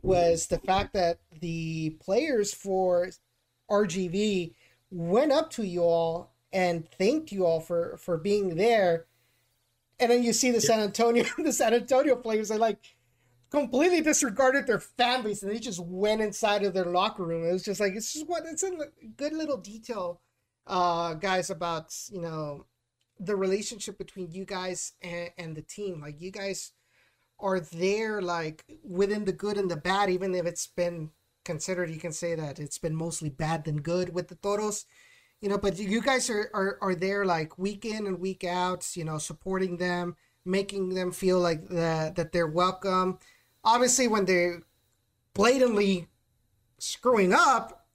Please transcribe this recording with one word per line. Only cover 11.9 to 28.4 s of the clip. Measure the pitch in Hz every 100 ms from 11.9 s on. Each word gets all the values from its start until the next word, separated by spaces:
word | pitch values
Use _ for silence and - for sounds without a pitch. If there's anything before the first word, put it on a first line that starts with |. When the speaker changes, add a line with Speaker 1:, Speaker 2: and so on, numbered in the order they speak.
| 254 294 247
Speaker 1:
players | 226 220 214
are, | 214
like, | 226 208 - _ _ _ _ _ _
completely | 285 254 247 339 349
disregarded | 311 294 269 196 262 277 -
their | 208
fan | - - 247 254
base | 214 202
and | 196
they | 220
just | 226 175
went | 170 180 208 220
inside | 214 202 214 202
of | 196
their | 185 175
locker | 175 202 220
room. | 170 165 165
It |
was | 185
just | 196 185
like, | 202 190
it's | 214
just | 302 311
what, | 339 320
it's | 311
a | 381
li-, | 359 294 _ 226 220
good | 285
little | 311 302 262
detail, | 180 220 220 226 180 175 _ _ _ _ -
uh, | 185 175 170 170
guys, | 156 190 185 170
about, | 170 175 165 160 - -
you | 196
know, | 170 160 151 143 - _ _ _ _ _
the | 185 202
relationship | 190 196 208 233 - 196
between | 190 - 175
you | 175
guys | 190 196 185 175 - _
and, | 180 170 170 -
and | 165 156
the |
team. | 156 - 202 170
Like, | 147 147
you | 180
guys | 202 196 185 - _ _ _ _ _ _ _
are | 196 190
there, | 156 165 185 208 220 214
like, | 180 170